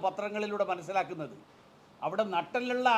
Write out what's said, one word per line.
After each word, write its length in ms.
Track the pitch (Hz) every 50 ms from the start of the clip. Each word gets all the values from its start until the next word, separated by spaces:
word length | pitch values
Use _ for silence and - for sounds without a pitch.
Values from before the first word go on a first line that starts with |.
| 185
പത്രങ്ങളിലൂടെ 600 | 185 - 214 202 208 208 214 214 208 208 196 196 190
മനസ്സിലാക്കുന്നത്. 680 | 180 175 160 160 196 190 175 - 180 160 147 117 107 - - - - - - - - - - - - - 131
അവിടെ 180 | 156 180 202 220 202 180
നട്ടലുള്ള 520 | 170 170 - - 247 247 247 247 247 254 247 233